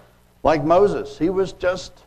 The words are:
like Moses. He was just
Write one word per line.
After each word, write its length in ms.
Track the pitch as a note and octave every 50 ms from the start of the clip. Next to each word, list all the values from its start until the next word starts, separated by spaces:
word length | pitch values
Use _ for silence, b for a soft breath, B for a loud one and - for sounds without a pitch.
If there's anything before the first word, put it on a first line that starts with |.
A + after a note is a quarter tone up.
| b b b b b b b _ -
like 200 | C#3 D#3+ D3 C#3
Moses. 540 | D#3+ E3+ F#3 G3+ G3 D#3+ A#2+ G2 - -
He 120 | - D#3 F#3
was 240 | F#3 F#3+ F#3+ - -
just 400 | - F3+ F3+ F#3 F3+ - - - - _